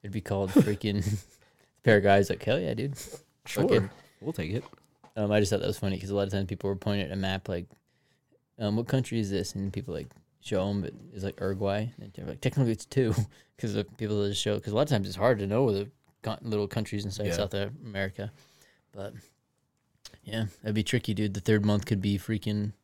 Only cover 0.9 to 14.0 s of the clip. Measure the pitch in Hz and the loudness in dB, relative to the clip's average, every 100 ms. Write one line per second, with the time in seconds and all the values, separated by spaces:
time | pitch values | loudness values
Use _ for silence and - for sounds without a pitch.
0.9 | 101 98 101 - _ _ _ _ _ - | 0 0 -2 -6 _ _ _ _ _ 6
1.9 | 104 101 98 98 92 - 135 85 - 139 | 6 8 8 6 0 0 0 0 -2 -4
2.9 | 135 - - _ _ - - - 101 98 | -6 -12 -16 _ _ -8 0 4 4 2
3.9 | - - _ - - 80 110 - - _ | -8 -20 _ -8 -6 -4 -4 -6 -20 _
4.9 | _ - - 104 104 98 98 - - 101 | _ -14 -4 4 4 4 2 0 -2 -2
5.9 | 95 95 101 98 98 95 98 101 98 - | -4 -2 0 0 0 -2 -4 -4 -2 -2
6.9 | 101 82 95 95 95 - 87 87 - _ | -2 -2 -2 -2 -4 -4 -6 -6 -16 _
7.9 | _ _ _ _ _ _ - 107 110 117 | _ _ _ _ _ _ -6 -2 0 0
8.9 | 131 120 117 101 98 98 - 98 98 - | 0 0 -2 0 -2 -2 -4 -4 -6 -6
9.9 | 78 78 - _ _ - 98 98 101 90 | -8 -8 -16 _ _ -4 0 0 -2 -4
10.9 | - - 104 98 - 95 98 98 101 110 | -8 -16 -8 -8 -4 -4 -2 0 0 -4
11.9 | - 104 - - - 131 143 123 110 - | -8 -16 -12 -12 -4 -2 2 2 0 -2
12.9 | - 123 110 107 - _ _ 113 104 101 | 2 2 2 -2 -6 _ _ -4 -2 -4
13.9 | - | -6